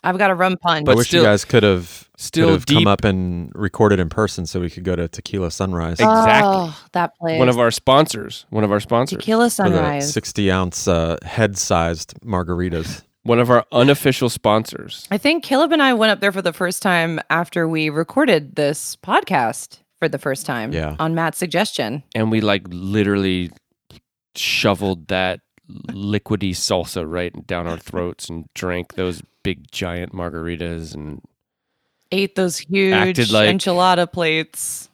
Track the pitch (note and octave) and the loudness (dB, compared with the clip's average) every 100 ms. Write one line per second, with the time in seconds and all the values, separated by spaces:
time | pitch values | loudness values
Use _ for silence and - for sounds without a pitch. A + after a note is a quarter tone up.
0 | D#3+ F#3 G3+ F3+ F#3 F3+ - D#3 D3 A#2 | -2 2 2 2 2 2 0 0 4 4
1 | A#2+ E3+ G#2+ G#2 - A#2+ G#2 F2+ F2 - | 4 4 6 4 4 4 6 2 -2 -16
2 | - _ - D#3+ E3 D3+ B2 C#3+ G#2 G2 | -20 _ -6 2 4 4 4 4 6 4
3 | A2 F#2 F2+ F2 D#2+ - G2+ - G#2+ G2 | 2 0 -2 -4 -8 -6 -6 2 4 4
4 | E2+ - G#2+ - E2 F#2 F2 - F2+ F2 | 2 0 -2 -2 -6 -4 -6 -6 -4 -4
5 | E2+ - - G2+ F2 - F#2+ F2 E2 E2+ | -4 -8 -8 -4 -4 -4 -4 -2 -4 0
6 | G#3+ A3 A3+ A3 G3+ G3 E3+ D3+ - F3+ | 4 4 6 4 4 2 -2 -8 -8 -4
7 | E3+ _ E3+ D#3+ B2+ A#2+ A#2 - - C3+ | -4 _ -4 2 2 4 2 0 2 4
8 | D#3 A2 - - - A2 G#2 G#2 - A#2 | 4 -2 -10 -14 -8 -2 0 0 0 0
9 | C3+ - - A3 A#3+ - F#3 E3 D3+ C#3+ | 0 -4 -2 2 2 2 0 2 0 -2
10 | C#3+ D3 - - G2+ F#2 F#2 - - E2+ | -4 -4 -6 -2 0 2 0 -2 0 0
11 | E2 E2+ - - A2 G2 - F2+ E2+ E2 | 0 -4 -6 0 0 0 -2 0 0 -4
12 | - - A#2+ F#2+ E2+ F2 F2+ E2 D#2 - | -8 -16 -6 -4 -2 -2 -2 -4 -6 -10
13 | _ _ - A#2+ A#2+ A#2+ - - C3 C#3+ | _ _ 0 2 6 4 4 4 4 4
14 | C#3+ B2+ B2 - A2 G#2+ A2 - - - | 2 2 -2 0 2 2 0 -10 -14 -18
15 | - G3+ C#4+ E4 - C4+ D#4 D#4+ C4+ A#3+ | -6 -2 0 0 0 0 2 2 2 4
16 | A3 G3+ G3 F#3+ F3+ D#3+ F3+ F#3 G#3 F3 | 2 2 0 0 -4 -2 -4 -2 2 2
17 | E3 D#3+ - E3 F3 - D#3+ D#3+ D#3 D3 | 2 -4 -2 -2 -2 -2 -2 0 -2 -2
18 | E3 - D4 E3+ C#3+ - C#3+ D3+ - - | -2 0 2 2 0 -2 -2 -2 -8 -12
19 | - C#4 G4+ E3+ A#2 A#2 - - _ _ | -2 -2 2 0 0 -4 -12 -20 _ _
20 | E3 C#3 D3 C3+ - B2 A2 E2 D#2 D#2 | -4 -4 -4 -6 -6 -6 -4 -4 -6 -4
21 | D#3+ E3 E3 - F3+ D#3+ G#3+ - A2+ C#3 | -2 -2 -2 -4 -4 -2 -2 -4 -6 -6
22 | - A2+ A2 A2 G#2+ G2+ F#2 F2 F#2+ G#2+ | -8 -4 0 0 0 -2 -4 -10 -4 0
23 | G2+ G2+ F#2+ F#2 F2 - _ _ _ - | 2 2 0 -2 -4 -10 _ _ _ -20
24 | _ _ _ - - - A2 F#2+ G2 F2+ | _ _ _ -8 -4 0 0 0 -2 -4
25 | D#2 F#2 F#2 F2+ _ _ _ - - F#2+ | -4 -2 -2 -4 _ _ _ -18 -14 -8
26 | G2+ G#2 - G#2+ G2 F2 - F#2+ E2+ F#2+ | -4 -4 -2 -2 -2 -4 -2 -2 -2 -8
27 | D#2+ F2 F2+ - - F2+ E2+ E2+ - F2+ | -6 -4 -6 -8 -8 -6 -6 -8 -8 -6
28 | F2 - - E2 D#2 - F#2 F2 F2 - | -6 -8 -12 -12 -14 -10 -6 -6 -8 -6
29 | F#2 E2 - _ G2+ F2 D2+ - F#2 F2 | -6 -6 -14 _ -8 -8 -10 -10 -8 -6
30 | F2+ F#2+ F2 D#2+ E2 E2+ E2+ E2+ D#2+ D2+ | -10 -8 -10 -8 -8 -6 -8 -8 -10 -12
31 | D2+ C#2+ _ _ _ _ _ _ _ _ | -14 -14 _ _ _ _ _ _ _ _
32 | _ F#3+ G3 - F#3 - - G3 F#3+ G3 | _ -4 -2 -2 -2 -2 -4 0 2 2
33 | G3+ E3+ A#2 G#2+ G#2+ G3 G3 F3 F3+ F3+ | 2 0 2 4 4 2 0 2 4 4
34 | E3+ - E3 D#3+ D#3+ - - - - | 0 -2 -2 -2 -4 -8 -10 -10 -16